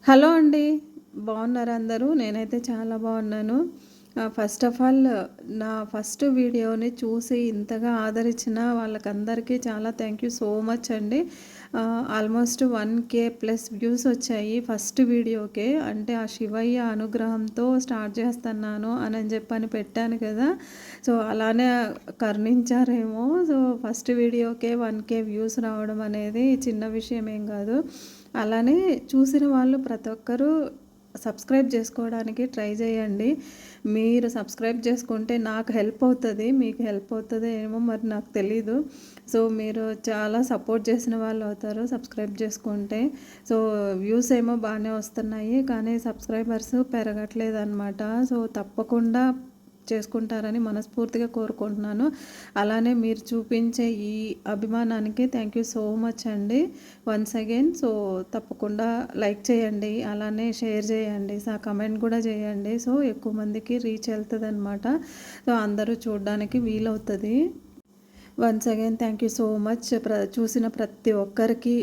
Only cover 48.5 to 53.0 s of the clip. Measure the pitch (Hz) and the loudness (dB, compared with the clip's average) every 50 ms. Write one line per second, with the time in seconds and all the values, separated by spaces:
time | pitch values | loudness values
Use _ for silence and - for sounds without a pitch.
48.5 | - 208 196 196 - - 220 - 240 233 233 226 226 247 254 262 254 262 - - | -4 -6 -8 -4 -4 -6 0 2 2 2 4 4 4 4 4 2 2 -2 -8 -16
49.5 | - - - - _ _ - - 220 220 208 - - 226 220 214 233 220 214 214 | -20 -20 -20 -20 _ _ -6 -4 -4 -4 -4 -4 -4 -4 -4 -2 -4 -4 -4 -2
50.5 | 220 240 226 220 208 214 226 - - 247 233 233 - 233 233 233 233 226 220 214 | -2 -2 0 0 -2 -4 -6 -4 -4 -4 -4 -2 -2 -2 -2 -2 -2 -4 -4 -4
51.5 | 226 - 208 214 202 208 208 208 208 214 262 311 285 - - - - - - - | -4 -4 -4 -4 -4 -4 -4 -4 0 0 0 0 0 -4 -16 -18 -20 -20 -20 -6
52.5 | - 202 208 208 220 226 226 240 247 233 | -2 0 2 2 2 2 2 2 4 2